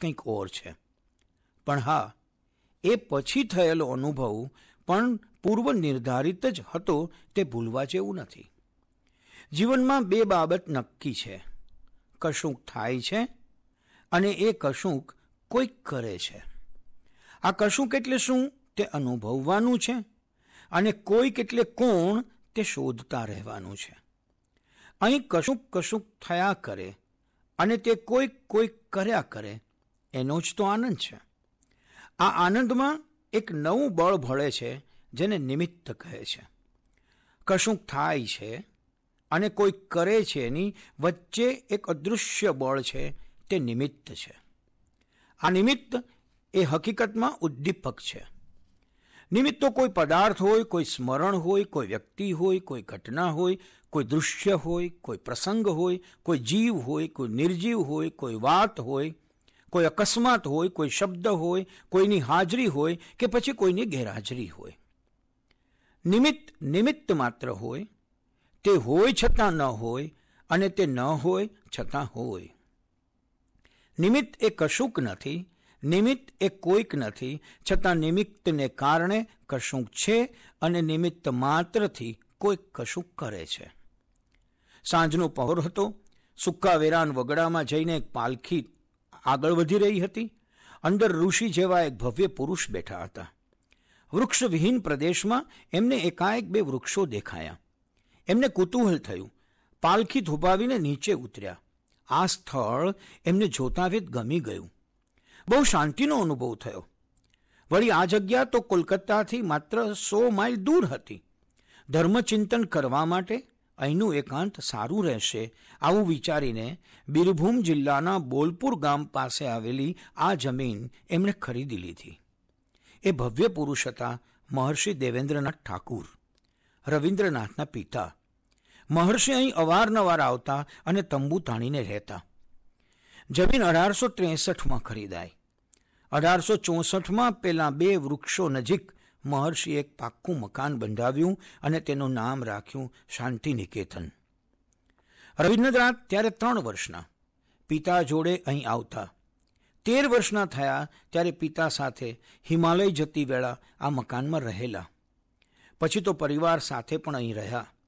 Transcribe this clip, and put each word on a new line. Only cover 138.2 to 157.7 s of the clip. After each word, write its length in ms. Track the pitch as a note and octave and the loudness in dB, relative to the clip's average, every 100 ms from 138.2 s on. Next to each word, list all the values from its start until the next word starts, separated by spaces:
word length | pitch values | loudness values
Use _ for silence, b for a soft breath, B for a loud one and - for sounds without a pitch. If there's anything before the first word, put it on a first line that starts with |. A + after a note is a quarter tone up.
| - - E3+ | -4 -2 0
નજીક 420 | C3+ A#2+ F#3 - - b b C#3 | 0 0 -2 -2 -20 b b -2
મહર્ષિએ 540 | C#3 D3+ D#3+ E3 D3 | 0 0 -2 -2 -4
એક 180 | D3 - | -4 -8
પાક્કું 420 | A#2 - - D#3 | -12 -10 -6 -6
મકાન 360 | G#2 - C#3 C3 | -6 -4 -4 -4
બંધાવ્યું 640 | A2 G#2+ B2 C3+ F3 G3 B B | -4 -2 0 2 0 0 B B
અને 180 | D3+ D#3 | -2 -2
તેનું 320 | - C#3 C3+ | -2 -2 -2
નામ 320 | B2+ A#2 C3+ | -2 -2 -4
રાખ્યું 500 | A2+ G#2 - C3+ B2+ b b | -6 -8 -8 -12 -12 b b
શાંતિ 440 | - B2 A#2+ D3+ | -8 -6 -4 -4
નિકેતન. 580 | A#2+ F#2 G#2+ F#2 - D#2+ - _ _ _ _ _ _ _ b b b b b | -4 -4 -8 -8 -10 -12 -14 _ _ _ _ _ _ _ b b b b b
રવિન્દ્રનાથ 560 | E3+ A3+ C4 B3 B3 B3 - | 4 4 4 6 4 2 -2
ત્યારે 200 | G3 A3+ | 0 0
ત્રણ 300 | A3 A3+ A#3 | 0 -2 -2
વર્ષના. 500 | A#2 F#2 - E2+ E2 _ _ _ _ _ - | -4 -8 -10 -12 -16 _ _ _ _ _ -6
પિતા 340 | D#3 E3 F3+ | -4 2 2
જોડે 360 | C#3+ D#3 D#3+ F3 | 2 0 0 -2
અહીં 320 | - C#3+ A#2+ | -2 -4 -2
આવતા. 440 | A#2 - A2+ F#2+ _ _ _ _ _ _ _ - | -4 -4 -10 -12 _ _ _ _ _ _ _ 0
તેર 220 | B3 C#4+ | 2 4
વર્ષના 380 | A#3+ G3 G#3 F#3 | 4 2 0 -2
થયા 460 | C3+ C#3 C#3 D3 b b | -2 -2 -2 -6 b b
ત્યારે 200 | E3+ F3 | -2 -2
પિતા 360 | E3+ D#3 D#3 D#3+ | -2 -6 -2 -2
સાથે 520 | - C3+ - A#2+ A#2 b b - | -2 -6 -6 -12 -12 b b 0
હિમાલય 420 | E3 E3+ F3 G3 | 2 4 6 4
જતી 340 | D3+ D3+ D#3 C3+ | 2 -2 -2 -2
વેળા 340 | B2+ B2+ A#2+ b b | 0 -2 -6 b b
આ 100 | C#3+ | -4
મકાનમાં 520 | C3+ - B2 C#3 D#3+ | -4 -4 -4 -2 -2
રહેલા. 480 | A#2+ F#2+ B2 G2 F2 _ _ _ _ _ b b b b | -4 -6 -6 -8 -12 _ _ _ _ _ b b b b
પછી 220 | D#3+ G#3+ | -2 0
તો 120 | F#3+ | 0
પરિવાર 460 | D#3 D3 D3 E3 D#3+ | -2 -2 0 2 2
સાથે 380 | - B2+ - D#3 | 0 -6 -4 -6
પણ 180 | - C#3+ | -4 -4
અહીં 200 | A#2 G#2+ | -4 -6
રહ્યા. 380 | G2+ A#2+ G#2+ | -6 -8 -8